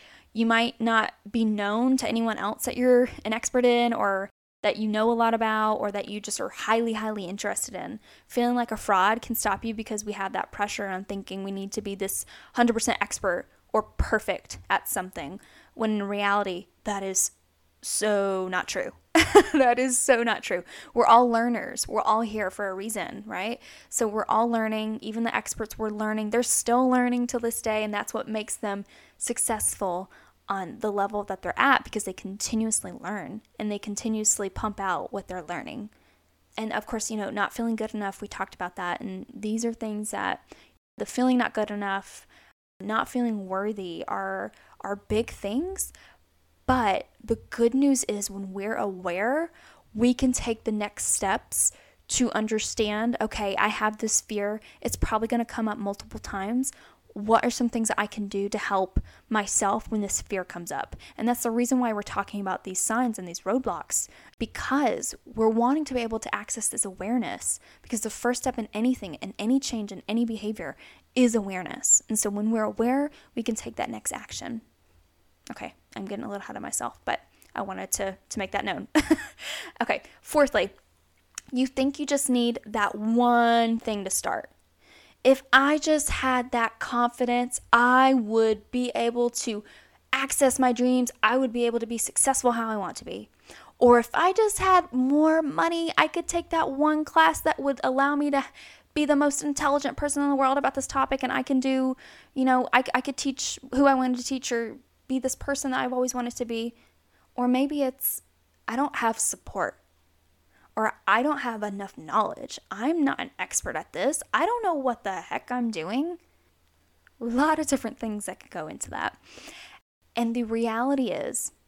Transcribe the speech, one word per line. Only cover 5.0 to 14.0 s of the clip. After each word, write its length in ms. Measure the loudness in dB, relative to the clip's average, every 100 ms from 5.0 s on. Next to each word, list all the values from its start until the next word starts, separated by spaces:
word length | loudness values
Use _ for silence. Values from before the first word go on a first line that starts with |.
| 2
a 20 |
lot 200 | 4 4
about 420 | 4 2 2 2 2
or 160 | 0
that 160 | -4 -6
you 120 | -8
just 200 | -6 -6
are 100 | -6
highly, 440 | -6 2 2 2
highly 320 | -2 -4 -4 -6
interested 500 | -6 -4 -4 -6 -8
in. 240 | -10 -12 -16 -20 _
Feeling 280 | 0 2 2
like 160 | 0
a 60 | -4
fraud 440 | 2 4 4 2
can 140 | -2 -4
stop 280 | -2 -2
you 100 | -4
because 320 | -6 -6 -8 -6
we 80 |
have 200 | -6 -6
that 180 | -6 -8
pressure 360 | -4 -4 -4 -6
on 160 | -8
thinking 400 | -8 -10 -8 -10
we 80 | -8
need 200 | -8 -6
to 80 | -8
be 140 | -8 -6
this 300 | -4 -4 -8 -16 -10
hundred 200 | 2 4
percent 240 | 4 0 -2
expert 460 | -2 -2 -2 -2 -6 _ _
or 100 | -2
perfect 760 | -2 -4